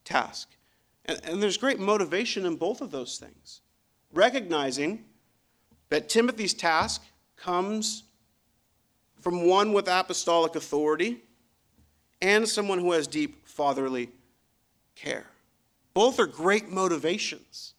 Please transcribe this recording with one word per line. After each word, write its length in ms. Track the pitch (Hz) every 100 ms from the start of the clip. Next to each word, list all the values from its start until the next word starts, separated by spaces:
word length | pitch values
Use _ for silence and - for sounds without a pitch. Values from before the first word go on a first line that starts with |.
task. 460 | - 135 - - - _ _ _ _ _ -
And, 160 | 156
and 180 | - 180
there's 140 | 208 175
great 240 | 262 147
motivation 680 | 196 214 170 180 233 202 180
in 120 | 160
both 240 | 170 226
of 100 | 269
those 280 | 135 120 -
things, 420 | - - - - _ _ _ _ _
recognizing 960 | 156 233 254 185 156 135 131 151 220 - _ _ _ _ _ _ _ -
that 220 | 151 -
Timothy's 440 | 226 240 220 190
task 480 | - 170 160 202 - - _ _ -
comes 680 | - 180 196 214 214 - - _ _ _ _ _ _ _ _ _ _ _
from 260 | 180 175 170
one 240 | 190 214
with 160 | 202 190
apostolic 720 | 180 185 175 - 170 160 160
authority 640 | - 147 151 151 214 240 - _ _ _ _ _ _ _ _ _
and 240 | 185 214 220
someone 340 | 214 202 185
who 120 | 175
has 160 | 165 139
deep 400 | 151 147 - -
fatherly 640 | - 143 135 135 127 120 - _ _ _ _ _ _ _ -
care. 320 | 143 127 - _ _ _ _ _ _
Both 260 | 185 240 247
are 80 | 180
great 420 | 131 170 208 214
motivations. 1040 | 190 185 160 156 208 - 151 - - -